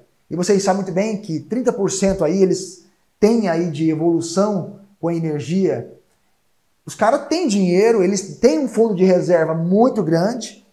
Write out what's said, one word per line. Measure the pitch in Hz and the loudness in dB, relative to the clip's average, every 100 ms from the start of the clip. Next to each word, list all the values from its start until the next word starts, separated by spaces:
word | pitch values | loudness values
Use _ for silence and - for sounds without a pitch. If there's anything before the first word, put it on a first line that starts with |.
| _ _ _ | _ _ _
e | 165 | -4
vocês | 180 196 | 0 2
sabem | 196 190 | 2 -2
muito | 190 | -2
bem | 175 214 214 | -4 -4 -6
que | - 156 | -8 -8
trinta | - 240 240 | -6 -4 -2
por | 196 196 | -2 -4
cento | - 196 190 | 0 -2 0
aí | 156 190 | 0 2
eles | 185 170 - - _ _ _ _ | 2 0 -6 -16 _ _ _ _
têm | 214 233 196 | 2 2 2
aí | 165 175 | 0 -2
de | 143 160 | -2 -2
evolução | 151 170 165 - 190 208 202 135 - - _ | 0 0 0 -2 0 0 -2 -6 -14 -20 _
com | 165 | -6
a | |
energia. | 170 160 147 131 185 180 123 - - _ _ _ _ _ _ _ _ | -4 -4 -6 -4 -2 0 -2 -8 -18 _ _ _ _ _ _ _ _
Os | - - | -20 -2
caras | 214 277 - | 0 0 0
têm | 330 339 | -2 0
dinheiro, | 202 185 175 220 226 | 2 2 4 4 4
eles | 185 202 - 147 | 2 0 -6 0
têm | 247 311 | 2 2
um | 269 | 0
fundo | - 226 180 | 0 0 2
de | |
reserva | 185 180 151 175 156 | 4 4 2 2 2
muito | 165 170 196 254 - | -2 0 2 2 2
grande | 160 165 190 247 - - _ | 0 0 0 -4 -10 -18 _